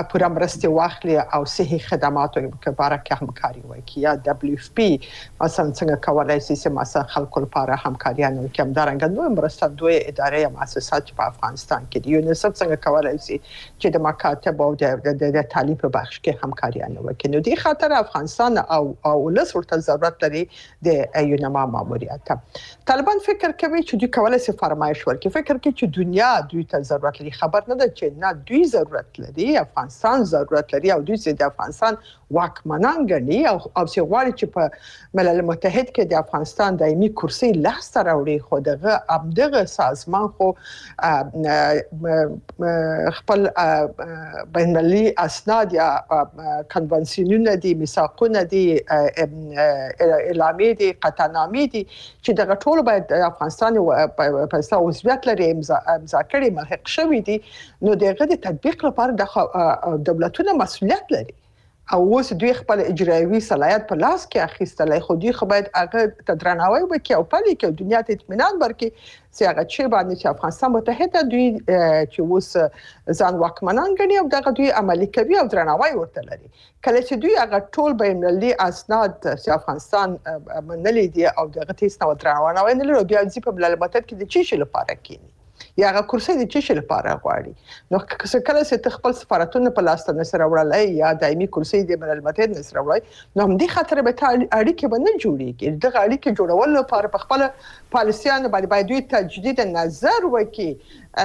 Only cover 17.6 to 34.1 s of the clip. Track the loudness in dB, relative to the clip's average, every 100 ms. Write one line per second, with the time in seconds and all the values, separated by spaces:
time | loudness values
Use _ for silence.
17.6 | 0 2 2 2 0 -4 -4 0 2 2
18.6 | 2 0 0 -2 0 2 2 2 0 -2
19.6 | -2 -2 0 0 0 0 -2 -2 -6 -10
20.6 | -20 _ 0 0 0 0 0 0 0 -2
21.6 | -2 -4 -4 -6 -8 -8 -6 -6 -8 -20
22.6 | -20 -6 0 0 2 0 0 -2 -2 -2
23.6 | -2 -2 -2 -2 -2 0 2 2 0 -2
24.6 | -2 -2 -2 -2 -2 -2 -2 -2 -2 0
25.6 | -2 0 -2 0 0 2 4 2 0 -6
26.6 | -4 -4 -2 -2 -2 -4 -10 -4 0 0
27.6 | 0 0 0 0 -6 -2 -4 -4 -2 2
28.6 | 4 2 0 -4 -8 -14 -12 -4 0 0
29.6 | 0 -4 -6 -2 0 2 2 0 2 0
30.6 | 0 0 2 2 0 -4 -2 0 -2 -2
31.6 | -8 -2 -2 -2 -8 -20 -4 0 0 -4
32.6 | -6 0 2 2 2 0 2 2 2 0
33.6 | -2 -4 -2 0 0